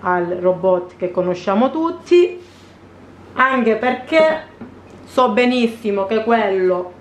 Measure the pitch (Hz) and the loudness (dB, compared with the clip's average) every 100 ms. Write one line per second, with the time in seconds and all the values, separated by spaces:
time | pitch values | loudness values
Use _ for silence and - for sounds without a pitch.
0 | 196 180 175 180 180 180 185 185 175 - | -2 -2 -2 -2 0 0 2 0 -2 -8
1 | 180 185 185 180 - 202 262 320 330 - | -6 -2 -2 -4 -2 0 0 0 -4 -6
2 | - 349 359 - - - - - - - | 2 4 4 0 -18 -20 -20 -20 -20 -20
3 | - - - - 262 262 226 214 247 247 | -20 -20 -18 -2 0 2 0 0 -2 -4
4 | - 320 320 - - - - - - - | -2 2 2 0 -8 -20 -20 -20 -20 -20
5 | - - 254 208 247 254 226 226 214 202 | -6 0 2 2 0 2 0 -2 -6 -4
6 | 190 220 220 226 208 190 185 180 180 - | -2 -2 0 0 0 0 0 -2 -4 -14